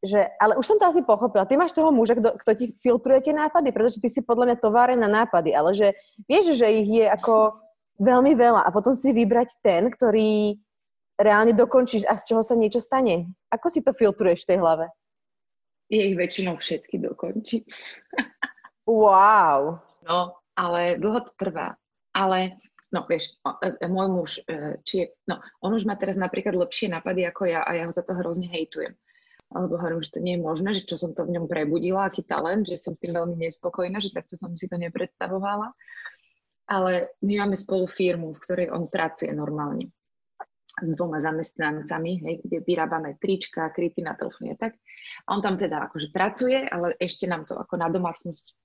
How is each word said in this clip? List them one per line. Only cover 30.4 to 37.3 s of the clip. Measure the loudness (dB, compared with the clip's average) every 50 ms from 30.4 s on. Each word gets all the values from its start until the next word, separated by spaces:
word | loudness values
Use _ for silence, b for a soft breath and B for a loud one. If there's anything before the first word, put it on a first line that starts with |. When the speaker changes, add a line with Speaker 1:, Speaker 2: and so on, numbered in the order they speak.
Speaker 2:
je |
možné, | -4 -4 -4 -4 -4 -4
že | -4 -6 -6 -8
čo | -8
som | -8 -8 -8
to | -6 -8 -6 -4
v | -4
ňom | -6 -4
prebudila, | -4 -4 -4 -2 -2 -2 -2 -2 -2 -2 -2 -2 -2
aký | -4 -8 -8
talent, | _ -4 -4 -2 -2 -2 -2 -2
že | -4 -6 -10
som | -8 -12 -10
s | _ -8
tým | -6
veľmi | -4 -4 -4 -4 -4
nespokojná, | -6 -6 -8 -8 _ -8 -8 -4 -4 -6 -4 -4 -6
že | -6 -6
takto | -8 -10 -12 _ -18 -16
som | -12 -12 -10
si | -10 -10
to | -8 -8 -6
nepredstavovala. | -8 -6 -6 -8 -8 -8 _ _ -8 -6 -6 -6 -4 -4 -4 -6 -6 -8 -12 B B B B B B B B B B B B B _ _ _ _ _ -6
Ale | -4 -2 0 0 0 -2 -4 -6 -8 _
my | -2 -2